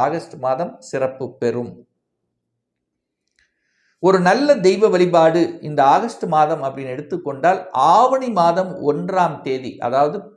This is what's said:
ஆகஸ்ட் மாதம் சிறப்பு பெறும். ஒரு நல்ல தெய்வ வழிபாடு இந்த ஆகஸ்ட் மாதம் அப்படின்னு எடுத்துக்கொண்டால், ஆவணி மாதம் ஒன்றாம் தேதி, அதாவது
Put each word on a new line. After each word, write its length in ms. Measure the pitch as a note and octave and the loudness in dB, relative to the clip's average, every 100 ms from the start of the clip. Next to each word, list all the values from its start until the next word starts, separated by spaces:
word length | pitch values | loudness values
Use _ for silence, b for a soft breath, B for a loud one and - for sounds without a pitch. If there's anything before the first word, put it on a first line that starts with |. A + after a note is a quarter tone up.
| C3+ | -2
ஆகஸ்ட் 320 | D#3+ E3 - B2+ | -4 -10 -8 -6
மாதம் 260 | C#3 F#3 - - | -4 -6 -12 -10
சிறப்பு 340 | C#3 C3 - B2 - | -6 -6 -6 -12 -6
பெறும். 320 | A#2+ A#2+ A#2+ - _ _ _ _ _ _ _ _ _ _ _ _ _ _ _ _ _ _ _ _ _ _ F3 | -4 -4 -8 -14 _ _ _ _ _ _ _ _ _ _ _ _ _ _ _ _ _ _ _ _ _ _ 2
ஒரு 100 | F#3+ F3 | 4 4
நல்ல 220 | A3 D4 C#4 F#3 | 2 4 4 2
தெய்வ 220 | G3 G#3+ | 2 2
வழிபாடு 460 | F3+ F3+ E3 D#3+ E3 - - D#3 | 2 2 4 4 4 -2 -4 -6
இந்த 140 | D3 C#3 | 0 4
ஆகஸ்ட் 320 | E3+ A#3 - F3+ | 4 0 -8 -2
மாதம் 300 | D#3 D3+ D#3+ C3+ | 0 0 0 -6
அப்படின்னு 280 | C3 C3 B2+ | -8 -10 -10
எடுத்துக்கொண்டால், 640 | D3 F3 D3 C#3 D#3+ F#3+ - B2 C#3+ | -10 -10 -8 -2 0 0 -2 0 4
ஆவணி 360 | F#3+ B3+ C4 B3+ G3+ | 6 4 2 -2 0
மாதம் 320 | E3+ E3+ F#3 - C#3 | 2 0 -4 -4 -4
ஒன்றாம் 480 | D3 F3 F#3 F3 C#3+ C#3+ | -4 -2 -2 -2 -2 -8
தேதி, 260 | C3 B2+ - A#2+ | -8 -8 -8 -4
அதாவது 300 | C3 D3 F#3+ - | 0 0 -2 -8